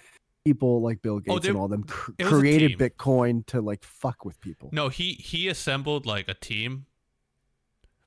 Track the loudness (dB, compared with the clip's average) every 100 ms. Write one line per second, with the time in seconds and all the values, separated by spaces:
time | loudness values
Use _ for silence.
0 | _ _ _ _ 0 2 4 2 2 -2
1 | -4 -4 -2 -2 0 -2 -2 -4 -6 -10
2 | -12 -4 4 6 6 6 4 4 -2 0
3 | 2 4 4 2 0 -4 -2 -6 -8 -8
4 | -6 -6 -12 -14 -16 -16 -10 -6 -4 -4
5 | -8 -8 -8 -4 -4 -4 -4 -4 -2 -4
6 | -2 -6 -6 -10 -8 -6 -6 -8 -14 _
7 | _ _ _ _ _ _ _ _ _ _